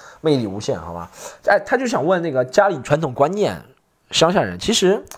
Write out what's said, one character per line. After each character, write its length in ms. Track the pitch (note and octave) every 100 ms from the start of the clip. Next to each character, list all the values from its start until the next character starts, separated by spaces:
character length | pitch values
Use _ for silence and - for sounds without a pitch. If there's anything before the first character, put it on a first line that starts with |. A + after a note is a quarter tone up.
| - -
魅 140 | D#3 C#3
力 80 | G#2
无 140 | G2+
限， 200 | - F#2+
好 140 | E2
吧？ 160 | E2+ E2+ - - - -
哎， 120 | G3+ -
他 100 | C4
就 120 | B3+
想 180 | C4 D3
问 160 | F#3
那 100 | E3
个 140 | C3 B2+
家 240 | - G3+
里 100 | D3+
传 180 | A#2 D3+
统 100 | D3
观 200 | A#2+ D3
念， 280 | G#3 D3+ E2 - _ _ _ -
乡 200 | - D#3+
下 120 | F#3
人。 160 | G#2 F2
其 120 | -
实 300 | A#3 F#3 A3+ -